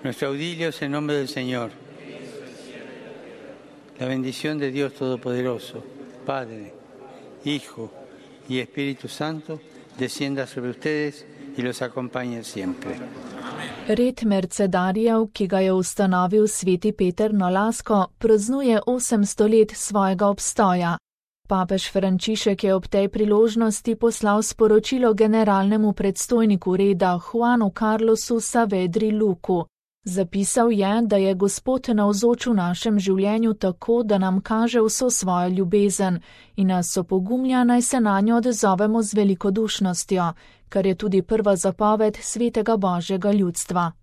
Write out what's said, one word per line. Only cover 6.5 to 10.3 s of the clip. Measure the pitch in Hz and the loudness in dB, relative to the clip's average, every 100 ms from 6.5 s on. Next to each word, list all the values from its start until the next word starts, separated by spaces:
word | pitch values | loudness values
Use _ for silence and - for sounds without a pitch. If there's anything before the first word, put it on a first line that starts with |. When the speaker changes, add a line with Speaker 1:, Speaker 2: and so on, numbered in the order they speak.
| 113 101 - - - - - - - 143 | -14 -18 -20 -20 -20 -20 -20 -20 -12 -6
Speaker 1:
Hijo | 147 - - 110 - - - - - - | -6 -8 -16 -16 -16 -20 -20 -20 -20 -8
y | 127 | -8
Espíritu | 120 - 139 135 - | -6 -8 -8 -8 -12
Santo, | - 151 160 151 156 - - - - | -8 -8 -8 -12 -14 -16 -20 -20 -8
descienda | 127 147 143 | -8 -6 -6